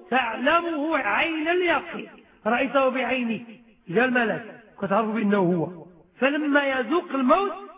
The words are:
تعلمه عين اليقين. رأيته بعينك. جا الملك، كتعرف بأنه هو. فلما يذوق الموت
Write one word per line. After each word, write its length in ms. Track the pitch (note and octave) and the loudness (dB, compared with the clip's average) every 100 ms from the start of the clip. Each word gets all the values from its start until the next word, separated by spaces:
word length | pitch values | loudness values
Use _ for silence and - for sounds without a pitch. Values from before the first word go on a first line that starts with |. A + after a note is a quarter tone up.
| - | -2
تعلمه 840 | B3+ A#3 A3 C4+ E4+ E4+ D#4 D#4 D4 | 0 0 0 2 2 2 -2 0 0
عين 520 | G3+ A3 E4 D#4+ D#4 | 0 0 0 -2 0
اليقين. 600 | F4+ F4 D4 - - - - - _ G#3+ | 2 2 0 -2 -10 -14 -18 -20 _ -2
رأيته 420 | A#3+ C4+ C#4 C4 | 0 2 2 2
بعينك. 540 | B3+ A#3 B3+ A#3 G3+ - - - _ - | 0 -2 -2 -2 -4 -8 -20 -20 _ -4
جا 160 | F#3+ | 0
الملك، 580 | B3+ B3 A3 D#3 G#2+ - - - | 2 2 0 -2 -8 -18 -20 -10
كتعرف 260 | F#3+ G3+ A3 | 0 0 0
بأنه 300 | A3 G3+ G3+ | 0 2 2
هو. 460 | F3 F3 D3+ - - - _ - | 2 0 -2 -8 -18 -20 _ -2
فلما 480 | C4 D4 D4+ C#4+ C#4 | -2 0 2 2 2
يذوق 480 | C4 A3 E4+ - | 0 0 -2 -2
الموت 380 | C4+ B3+ F4 G4+ F#4+ G4+ | 0 4 4 2 -4 -14